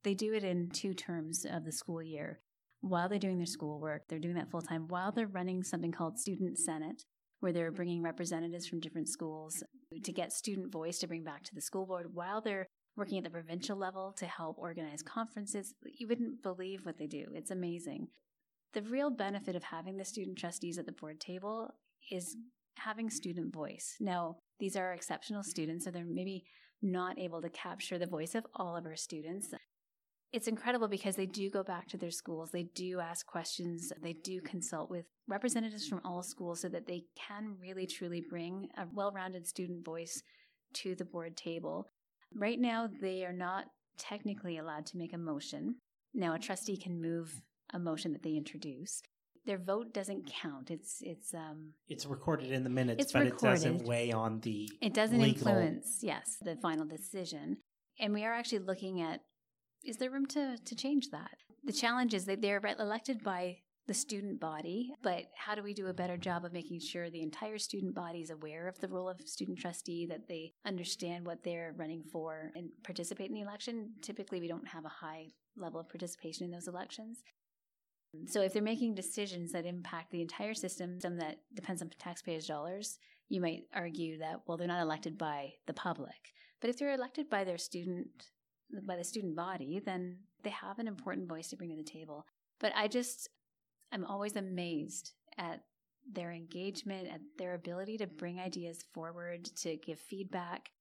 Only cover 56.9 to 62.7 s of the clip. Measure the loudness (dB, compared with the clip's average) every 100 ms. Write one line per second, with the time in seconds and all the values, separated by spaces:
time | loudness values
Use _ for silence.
56.9 | -4 -6 -4 -4 -4 -2 -4 _ _ _
57.9 | 0 2 4 4 2 2 2 2 0 0
58.9 | 0 0 -2 -8 _ _ _ _ _ -8
59.9 | -2 0 2 2 4 2 0 -4 -2 4
60.9 | 4 4 -4 -6 -12 _ -6 -2 4 4
61.9 | 6 6 4 4 4 6 6 4